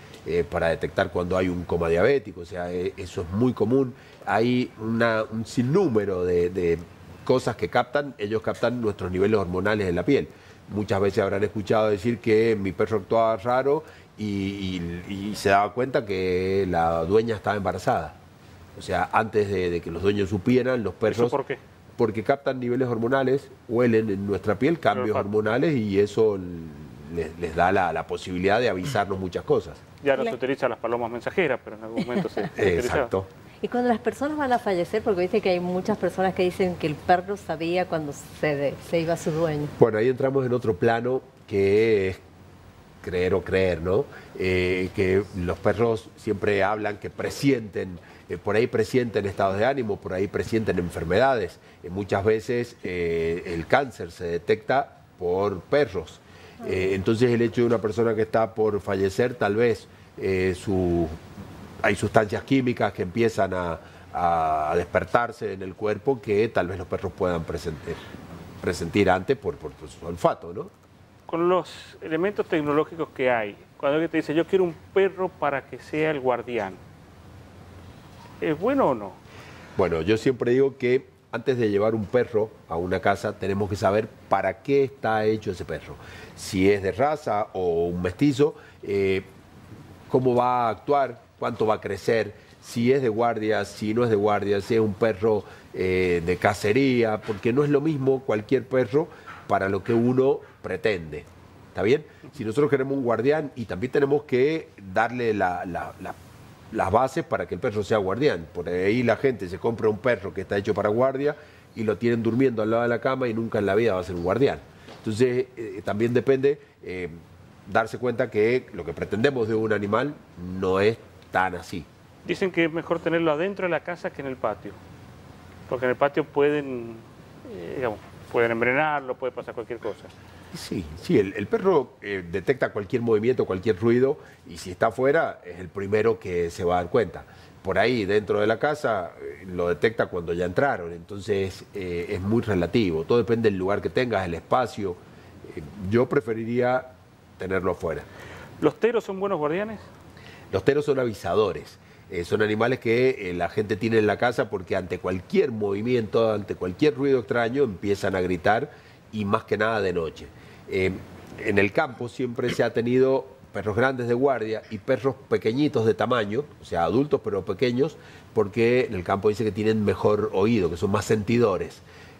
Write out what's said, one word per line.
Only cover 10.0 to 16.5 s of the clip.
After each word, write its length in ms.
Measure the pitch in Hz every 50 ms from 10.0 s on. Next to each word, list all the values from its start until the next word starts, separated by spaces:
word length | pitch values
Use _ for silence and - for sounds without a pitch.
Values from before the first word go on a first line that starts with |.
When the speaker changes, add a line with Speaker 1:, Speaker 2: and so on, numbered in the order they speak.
| 104
Speaker 1:
piel. 220 | 143 143 110 80 - - - - - - - - -
Muchas 320 | 98 101 107 101 104 95
veces 220 | 101 98 95 113
habrán 220 | 98 98 98 98 107
escuchado 460 | 98 - 110 95 - 117 107 110 107
decir 280 | 104 98 90 120 120 101
que 380 | - 117 107 110 113 117 110 101
mi 120 | 98 95
perro 260 | 82 - 107 - 113 104
actuaba 380 | 92 - 113 113 113 113 113
raro 480 | 104 120 120 123 131 131 139 147 156 151 - - - - - - -
y, 600 | 107 104 101 98 98 98 101 101 98 92 92 87 85 85 85 87 87 95
y, 220 | 101 95 98 107
y 40 | 101
se 140 | - - -
daba 240 | 98 101 104 104
cuenta 320 | - 123 127 135 135 147 131
que 600 | 104 95 92 92 92 90 90 92 92